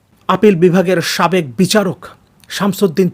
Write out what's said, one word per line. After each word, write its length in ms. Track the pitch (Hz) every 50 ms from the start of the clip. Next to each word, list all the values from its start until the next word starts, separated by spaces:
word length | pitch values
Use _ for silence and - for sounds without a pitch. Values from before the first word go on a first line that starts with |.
| _ _ _ _ _ -
আপিল 260 | 185 190 - 214 202 160 170
বিভাগের 340 | 185 160 190 185 175 185 170 156 - -
সাবেক 300 | - 190 170 165 185 170 135 117
বিচারক 440 | - 190 - - 214 202 185 143 - - - - _ _ _ _ _ _ _
শামসুদ্দিন 580 | - - 180 202 185 - 208 196 151 196 190 180